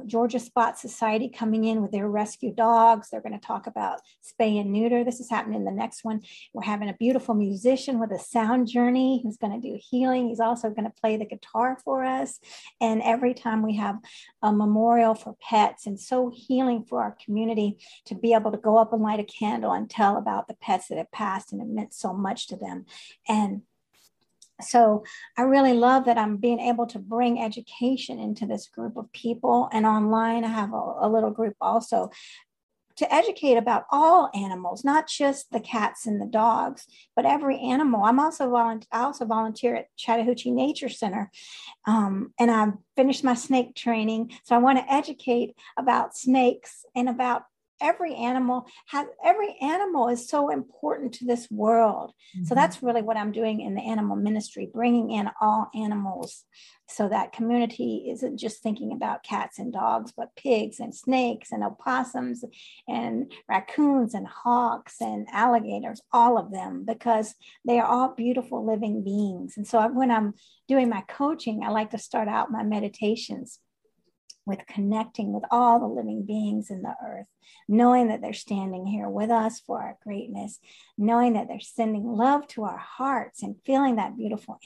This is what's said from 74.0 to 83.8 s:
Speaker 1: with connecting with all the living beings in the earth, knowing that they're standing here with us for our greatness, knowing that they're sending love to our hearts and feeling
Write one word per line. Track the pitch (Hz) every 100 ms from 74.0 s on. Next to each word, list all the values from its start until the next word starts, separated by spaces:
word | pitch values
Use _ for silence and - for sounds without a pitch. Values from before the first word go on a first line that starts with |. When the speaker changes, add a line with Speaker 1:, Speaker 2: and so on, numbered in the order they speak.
| _ _ _ -
Speaker 1:
with | - 196 -
connecting | 202 196 214 226 - 208
with | 208 -
all | 240 247 233
the | 220
living | 226 214 214 202
beings | 214 208 214 208
in | 190
the | 170 - -
earth, | 196 208 _ _ _ -
knowing | 214 240 247 233
that | 214
they're | -
standing | 208 - 202 190 185 196
here | 208 202
with | 202 220
us | 233 220 233
for | - 196
our | - -
greatness, | 214 202 - 202 208 - _ - _ -
knowing | 208 233 247
that | 214 -
they're | -
sending | - - 220 214
love | 233 220 254 285 294
to | -
our | 202 180
hearts | - - 269 254 - -
and | 202 208
feeling | - 269